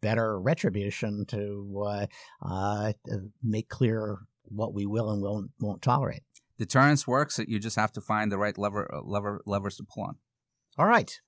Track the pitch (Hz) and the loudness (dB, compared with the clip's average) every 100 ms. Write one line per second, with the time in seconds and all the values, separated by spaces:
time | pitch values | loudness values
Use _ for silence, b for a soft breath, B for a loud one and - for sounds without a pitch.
0 | 104 113 113 104 95 160 - 101 101 - | 2 2 2 0 2 2 2 0 -2 -2
1 | 110 104 101 107 104 101 101 98 101 104 | -2 -2 -4 -2 -4 -6 -8 -4 -2 -2
2 | 101 B B B - 92 98 104 107 107 | -4 B B B -6 -2 0 0 -2 -4
3 | - 104 95 - 113 107 113 - 123 110 | -6 -8 -8 -4 0 0 -2 2 2 2
4 | 107 98 104 _ - 101 113 101 101 107 | -2 -6 -12 _ -14 -4 -4 -2 -2 0
5 | 110 104 101 104 98 - 104 101 - 127 | 0 0 -2 -4 -6 -6 -4 -2 2 2
6 | 139 - _ - _ _ 104 131 139 143 | 0 -6 _ -20 _ _ 0 6 6 6
7 | - 127 151 - 110 110 110 107 107 - | 2 0 2 -2 -2 -2 -2 0 -2 -2
8 | - 107 107 101 104 101 101 104 - - | -2 0 2 2 0 0 -2 -2 -4 -6
9 | - 101 101 101 - 101 98 - 104 - | -2 -2 -2 -4 -2 0 -2 -6 -14 -8
10 | 92 - _ _ _ _ _ - 175 233 | -8 -8 _ _ _ _ _ 2 6 6
11 | - - | 4 -8